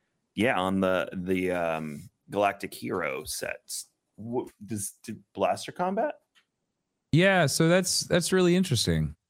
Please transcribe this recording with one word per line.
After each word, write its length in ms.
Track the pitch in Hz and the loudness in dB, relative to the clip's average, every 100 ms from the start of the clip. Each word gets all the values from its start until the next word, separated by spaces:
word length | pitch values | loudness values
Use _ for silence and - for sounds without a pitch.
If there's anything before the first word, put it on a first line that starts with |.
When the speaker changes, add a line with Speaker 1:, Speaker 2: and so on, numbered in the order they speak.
| _ _ _ | _ _ _
Speaker 1:
yeah, 240 | - 110 104 | 0 0 2
on 220 | 92 98 | 0 2
the, 280 | 95 92 - | 2 2 -2
the, 400 | 92 90 92 90 | -6 -2 0 0
um, 560 | 87 85 80 78 73 85 _ _ | -2 -2 -4 -6 -10 -16 _ _
Galactic 420 | 101 101 101 - | 0 0 0 -8
Hero 480 | - - 92 78 67 | -10 -6 -4 -4 -6
sets. 600 | 78 - - - - - - _ _ - | -8 -8 -8 -10 -12 -14 -14 _ _ -16
Wh-, 300 | 110 120 - - | -6 -6 -6 -12
does, 300 | 98 107 98 - | -10 -8 -8 -12
do 120 | - 107 _ | -14 -14 _
blaster 360 | - 92 98 - | -2 0 0 -6
combat? 420 | - 185 196 294 - _ _ _ _ _ _ _ _ _ | -6 -4 -2 -4 -6 _ _ _ _ _ _ _ _ _
Speaker 2:
Yeah, 340 | 151 190 190 147 | 4 6 4 2
so 220 | - 165 | 4 4
that's, 320 | 180 180 - | 4 2 -2
that's 300 | - 175 165 | 0 0 2
really 240 | 185 180 175 | 4 4 4
interesting. 580 | 185 117 - 82 76 - _ | 2 0 2 0 0 -6 _